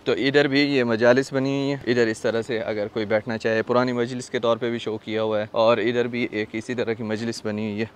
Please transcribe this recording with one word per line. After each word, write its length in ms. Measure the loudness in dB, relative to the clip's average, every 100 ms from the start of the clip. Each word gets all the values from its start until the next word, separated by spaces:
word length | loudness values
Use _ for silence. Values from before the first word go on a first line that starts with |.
| -2
तो 80 |
इधर 340 | 0 2 4 4
भी 160 | 2
ये 200 | 2 2
मजालिस 500 | 2 4 6 4 2
बनी 160 | -2 -2
हुई 200 | -2 -2
है, 140 | -4 0
इधर 200 | 2 2
इस 160 | 0
तरह 180 | -2 -2
से 180 | -2 -4
अगर 280 | -4 -4 -4
कोई 180 | -4 0
बैठना 320 | 0 0 -4
चाहे, 240 | 0 0
पुरानी 320 | 2 2 2
मजलिस 360 | 0 -2 -4 -6
के 100 | -2
तौर 180 | 0 0
पे 120 | -2
भी 100 | -4
शो 180 | -6 -8
किया 240 | -4 -2
हुआ 180 | -2 -2
है। 100 | -2
और 260 | 2 4 4
इधर 280 | 2 0 0
भी 220 | -2 -4
एक 160 | -4 -4 -6
इसी 200 | -6 -4
तरह 180 | -2
की 100 | -4
मजलिस 420 | -4 -4 -4 -6 -6
बनी 260 | -4 -4
हुई 80 | -4
है 120 | -6